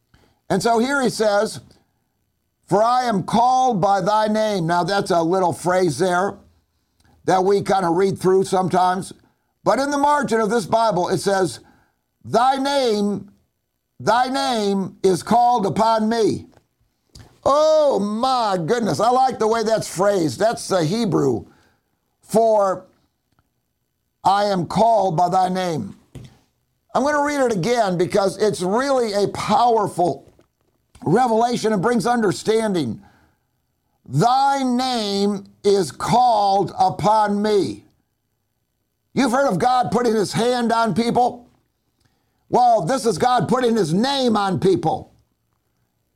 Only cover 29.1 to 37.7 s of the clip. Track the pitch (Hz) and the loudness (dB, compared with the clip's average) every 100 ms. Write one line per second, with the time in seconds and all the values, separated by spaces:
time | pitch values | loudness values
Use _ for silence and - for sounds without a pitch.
29.1 | 202 196 - - 202 240 226 196 - 175 | -2 -4 -4 -2 2 2 2 0 0 -2
30.1 | - - _ _ _ _ _ _ - - | -2 -12 _ _ _ _ _ _ -10 -2
31.1 | 202 254 220 240 240 214 214 202 240 208 | 2 2 2 0 0 -2 0 0 0 0
32.1 | 240 208 143 - 220 220 180 127 98 - | 0 0 -2 -2 0 0 -2 -4 -8 -14
33.1 | _ _ _ _ _ _ _ _ _ - | _ _ _ _ _ _ _ _ _ -8
34.1 | 135 226 262 277 277 254 247 262 240 208 | 0 2 2 0 0 -2 -2 -2 -4 -4
35.1 | 202 202 196 - _ 202 202 156 - - | -2 -2 -4 -10 _ 0 0 0 -6 -2
36.1 | 220 247 214 202 196 170 - 190 - 165 | 2 2 2 0 0 -2 0 -2 0 0
37.1 | 220 208 202 214 208 139 | 2 2 0 0 0 0